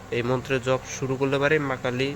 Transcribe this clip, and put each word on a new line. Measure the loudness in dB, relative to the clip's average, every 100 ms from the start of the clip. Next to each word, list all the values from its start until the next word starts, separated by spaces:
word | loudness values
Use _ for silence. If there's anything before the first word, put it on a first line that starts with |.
| -4
এই | -2
মন্ত্রে | 0 0 0 0
জপ | 2 0 -2 -6
শুরু | -4 0
করলে | 0 2
পারে | 4 4
মা | 2 -2
কালী | -2 0 -2